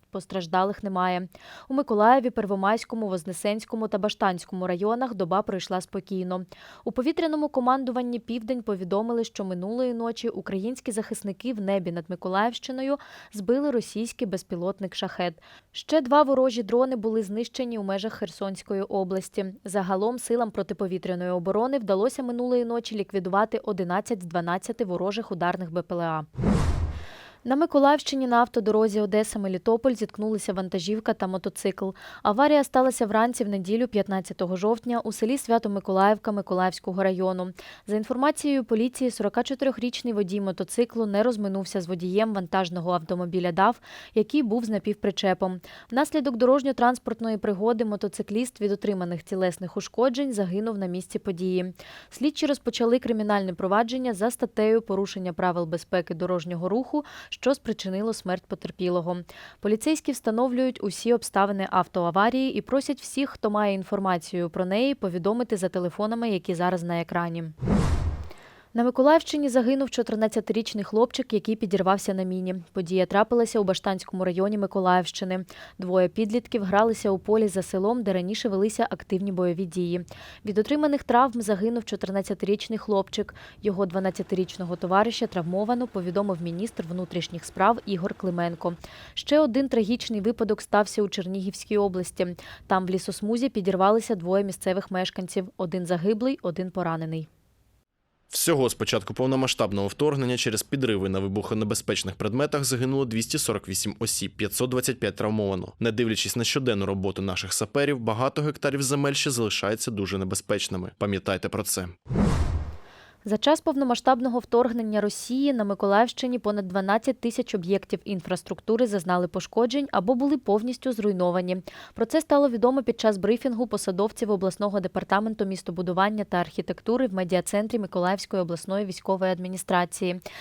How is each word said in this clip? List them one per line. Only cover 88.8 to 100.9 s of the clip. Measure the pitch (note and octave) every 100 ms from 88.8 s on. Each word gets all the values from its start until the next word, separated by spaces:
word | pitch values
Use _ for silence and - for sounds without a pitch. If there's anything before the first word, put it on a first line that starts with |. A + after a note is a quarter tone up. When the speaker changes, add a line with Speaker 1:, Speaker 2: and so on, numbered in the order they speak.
| - - -
Speaker 1:
Ще | - - D4
один | D4+ A#3 C#4
трагічний | A#3+ G3+ A#3+ - G#3+
випадок | G3+ A#3 G#3+ G#3
стався | - G3+ G3+ -
у | G3+
Чернігівській | - F3+ F#3+ F#3+ - - G#3
області. | G3+ F#3 F3 - F3+ F3 - - -
Там | F#3+ F#3
в |
лісосмузі | F#3 - - G#3 A#3 C4
підірвалися | G#3+ F#3 F#3 F#3+ A3+ A3 G#3
двоє | F3 F#3+
місцевих | G3+ F3 F#3+ F#3+ -
мешканців. | F#3 F#3 - F3+ G3+ F#3 -
Один | F#3 F#3 F3
загиблий, | F3+ F#3 A3 B3+ C#4
один | F3+ E3 F#3
поранений. | F#3 E3+ E3 D#3+ D#3+ D#3 _ _ _ _ _ _ _ _ _ -
Speaker 2:
Всього | - - D3 B2
з |
початку | - A2 A2+ -
повномасштабного | A2+ C3 C3 C3 - G#2+ G2+ G2
вторгнення | - D3 C#3 B2+ B2
через | B2 G#2+
підриви | - C#3 B2+